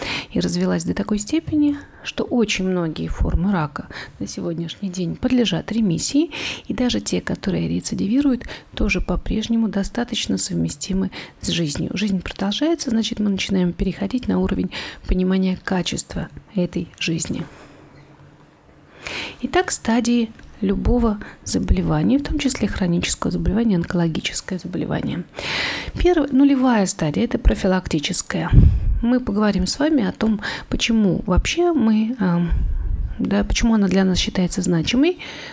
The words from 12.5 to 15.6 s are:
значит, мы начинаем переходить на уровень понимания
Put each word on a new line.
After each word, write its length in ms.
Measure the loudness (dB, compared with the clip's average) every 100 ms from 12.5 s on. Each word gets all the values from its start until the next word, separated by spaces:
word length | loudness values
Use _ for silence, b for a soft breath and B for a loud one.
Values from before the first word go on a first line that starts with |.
| 0 0 0 0
значит, 280 | 0 0 -2
мы 100 | 0
начинаем 440 | -2 0 0 0
переходить 540 | 0 -2 -2 -4 -4 -2
на 120 | 0
уровень 320 | 0 0 -2 B B B -2
понимания 500 | 0 2 2 2 -2